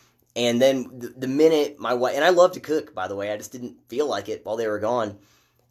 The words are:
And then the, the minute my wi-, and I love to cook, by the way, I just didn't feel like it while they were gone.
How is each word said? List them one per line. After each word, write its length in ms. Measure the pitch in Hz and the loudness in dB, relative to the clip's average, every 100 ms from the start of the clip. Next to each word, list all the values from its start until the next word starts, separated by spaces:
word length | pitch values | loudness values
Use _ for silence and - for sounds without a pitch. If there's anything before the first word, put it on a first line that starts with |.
| _ _ _ - | _ _ _ -2
And 260 | 120 120 | 0 4
then 360 | 131 135 123 127 | 4 2 -4 -12
the, 100 | 117 | -14
the 180 | 127 131 | -8 -4
minute 540 | 135 160 160 147 - | 4 4 4 0 -4
my 100 | 113 | -4
wi-, 220 | 123 127 | 0 0
and 120 | 139 | 2
I 40 | 165 | 4
love 240 | 175 180 | 6 6
to 80 | 180 | 4
cook, 340 | - 151 - | -4 -4 -4
by 140 | 107 95 | -8 -8
the 80 | 101 | -6
way, 160 | 101 | -6
I 40 | 104 | -6
just 140 | - | -10
didn't 380 | 127 120 - - | -14 -14 -16 -8
feel 180 | 120 147 | -4 -2
like 220 | 104 101 | -2 -6
it 160 | 110 | -8
while 120 | - 113 | -6 -4
they 120 | 113 | -4
were 100 | 104 | -2
gone. 400 | 107 123 107 101 _ _ _ _ _ | -2 -2 -2 -8 _ _ _ _ _